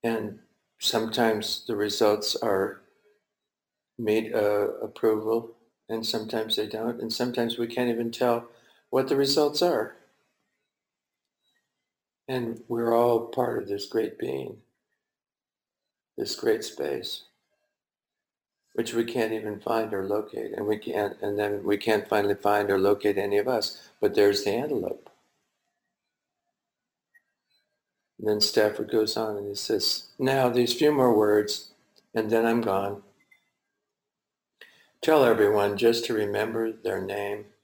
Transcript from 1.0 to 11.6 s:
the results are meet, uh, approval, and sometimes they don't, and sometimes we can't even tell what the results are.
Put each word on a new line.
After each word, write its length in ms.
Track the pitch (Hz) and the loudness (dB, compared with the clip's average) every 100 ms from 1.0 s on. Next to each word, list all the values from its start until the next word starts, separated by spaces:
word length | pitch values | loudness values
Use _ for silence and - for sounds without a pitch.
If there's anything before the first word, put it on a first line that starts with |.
| 113 110 113 107 104 - - | -2 2 2 2 -2 -8 -4
the 80 | |
results 600 | 107 104 - 107 104 - - | -2 -2 2 4 4 0 -2
are 440 | 110 98 95 - _ _ _ _ _ _ _ _ _ _ _ - | 0 0 0 -4 _ _ _ _ _ _ _ _ _ _ _ -6
meet, 340 | 110 107 110 | 0 0 2
uh, 360 | 117 104 104 104 - | 0 2 2 0 -4
approval, 760 | 110 - 113 107 107 113 117 - _ _ _ | -10 0 2 2 0 -2 -2 -18 _ _ _
and 180 | 113 110 | -6 -4
sometimes 480 | 113 110 117 110 | -4 -4 -4 -2
they 140 | 107 107 | -2 -2
don't, 320 | 110 113 117 | -4 -6 -6
and 120 | 110 | -6
sometimes 460 | - 123 120 117 117 | -4 -4 -2 -4 -2
we 80 | 117 | -4
can't 240 | 120 123 | -2 -2
even 220 | 117 117 | -2 -4
tell 360 | 113 123 117 117 - _ _ _ | -2 0 0 -4 -20 _ _ _
what 200 | 131 131 | -2 0
the 80 | 139 | 2
results 440 | 139 151 147 147 | 2 2 2 2
are. 360 | 175 139 110 - _ _ _ _ _ _ _ _ _ _ _ _ _ _ _ _ | 0 0 -2 -10 _ _ _ _ _ _ _ _ _ _ _ _ _ _ _ _